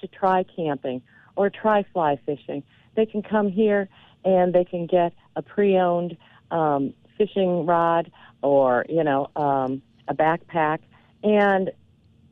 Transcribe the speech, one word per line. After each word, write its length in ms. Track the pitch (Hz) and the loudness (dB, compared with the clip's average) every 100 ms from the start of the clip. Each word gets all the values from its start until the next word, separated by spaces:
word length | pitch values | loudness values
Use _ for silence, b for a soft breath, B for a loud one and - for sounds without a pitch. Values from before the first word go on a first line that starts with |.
to 60 | 190 | -16
try 360 | - 190 185 | -4 0 0
camping 580 | 185 - 156 139 139 127 b b b - | -2 -6 -4 -4 -6 -8 b b b -2
or 120 | 202 | -2
try 360 | - 220 208 196 | -2 0 0 0
fly 260 | 185 156 143 - | -2 -2 -2 -4
fishing, 380 | 143 - 143 - b b - | -8 -8 -12 -12 b b -2
they 100 | 220 | -2
can 160 | 214 | -4
come 280 | 208 214 208 | -4 -2 0
here 380 | 185 214 202 196 b b b 185 | 0 2 0 -2 b b b 0
and 260 | 185 180 | 2 4
they 140 | 180 180 | 2 0
can 200 | 180 170 | -4 -2
get 280 | 180 170 b b - | 0 0 b b -12
a 40 | |
pre-owned, 760 | - - 202 185 180 175 175 165 b b _ | -8 0 2 2 2 0 -4 -8 b b _
um, 420 | 170 156 143 135 - _ - | -2 0 0 -2 -8 _ -4
fishing 480 | 208 202 185 175 156 | -4 0 0 0 0
rod 460 | 170 170 170 165 B B _ | 2 2 0 -2 B B _
or, 440 | 139 139 131 123 - | 2 4 4 2 0
you 160 | 160 156 | -2 0
know, 240 | 135 143 - | 0 -2 -4
um, 440 | 147 135 131 135 - _ - | -2 0 -2 -6 -10 _ -8
a 40 | |
backpack, 680 | 143 156 165 - 170 156 156 - b b _ | -2 0 -2 -4 -2 -2 -2 -8 b b _
and, 480 | 208 208 202 190 185 - _ _ _ _ _ | 0 2 2 2 -2 -8 _ _ _ _ _